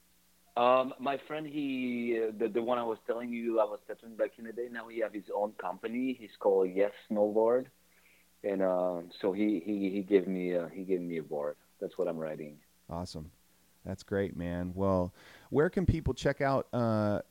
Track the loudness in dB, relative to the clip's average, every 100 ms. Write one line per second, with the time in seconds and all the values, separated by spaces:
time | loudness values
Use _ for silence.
0 | _ _ _ _ _ 2 6 6 4 -2
1 | -4 -4 -6 -8 -6 -4 -2 -2 -2 -2
2 | 0 0 0 0 0 0 0 0 -2 -4
3 | -4 -6 -4 -4 0 2 2 0 -10 -14
4 | -10 -4 -4 -4 -12 -8 -8 -8 -10 -4
5 | -4 -4 -6 -2 -2 -4 -8 -6 -6 -2
6 | -2 -4 -10 -2 4 4 4 2 0 0
7 | -2 2 4 4 4 4 0 _ _ _
8 | _ _ _ _ -2 2 2 4 2 -2
9 | -6 -4 -2 2 2 2 0 0 0 0
10 | 6 6 6 0 0 0 -2 -6 -2 -2
11 | -2 -6 -4 -4 -4 -6 _ -10 -8 -4
12 | -4 -2 -6 -8 -10 -16 _ _ -10 -8
13 | -8 -10 -12 -16 _ _ _ _ -10 -10
14 | -4 -2 -2 -2 -4 -4 -4 -2 2 2
15 | 0 -4 -20 -20 -2 2 2 2 2 2
16 | 0 -2 -2 0 2 2 0 0 2 2
17 | 2 0 -4